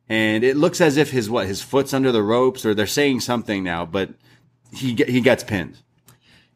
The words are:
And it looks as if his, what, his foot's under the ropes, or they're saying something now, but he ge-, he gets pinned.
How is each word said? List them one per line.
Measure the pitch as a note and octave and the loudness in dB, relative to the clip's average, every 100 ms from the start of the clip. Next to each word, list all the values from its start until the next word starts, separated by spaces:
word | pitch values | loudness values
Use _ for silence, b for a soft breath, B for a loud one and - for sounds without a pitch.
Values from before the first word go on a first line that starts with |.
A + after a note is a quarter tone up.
| - | -6
And | A2 A2 A2 | -2 0 2
it | B2 C#3 | 2 2
looks | E3+ - | 0 2
as | E3 C#3 | 2 2
if | C#3 | 2
his, | B2+ G#2 | 0 -2
what, | A#2 F#2+ | -2 -4
his | F#2+ | -6
foot's | - C3+ C#3 | -4 -2 0
under | C3+ C3 | 0 2
the | A#2 | 2
ropes, | G#2 A#2 B2+ A#2 | 2 2 2 0
or | A2 | -2
they're | G#2 G2+ | 0 0
saying | - C#3+ B2+ | 0 0 0
something | - A#2+ G#2 G2+ | -2 -4 -2 -4
now, | F#2 E2+ | -4 -4
but | F2 F#2+ F#2+ - b b b _ _ | -4 -4 -4 -8 b b b _ _
he | - C3 | -6 -4
ge-, | A#2 C#3+ | 0 0
he | B2+ | 4
gets | A#2+ A#2 | 4 4
pinned. | - G2+ D2+ - _ _ _ b b b b | 0 -6 -6 -12 _ _ _ b b b b